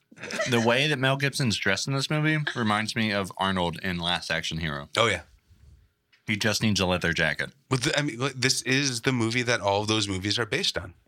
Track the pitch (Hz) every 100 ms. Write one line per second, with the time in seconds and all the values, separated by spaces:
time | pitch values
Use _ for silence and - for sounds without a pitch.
0 | _ - - - - 120 113 123 151 139
1 | 135 135 139 - 123 95 101 95 139 135
2 | 131 151 151 156 147 127 107 104 110 117
3 | 110 101 90 - 95 92 85 80 92 87
4 | 85 85 - 82 - 80 80 71 71 -
5 | 113 87 - _ _ - - - _ _
6 | _ _ - 104 110 101 113 98 90 90
7 | 85 82 78 73 71 - - 127 151 143
8 | 147 117 135 131 131 135 127 135 139 117
9 | 135 127 113 123 117 113 98 101 107 110
10 | 101 95 101 110 107 143 196 85 87 -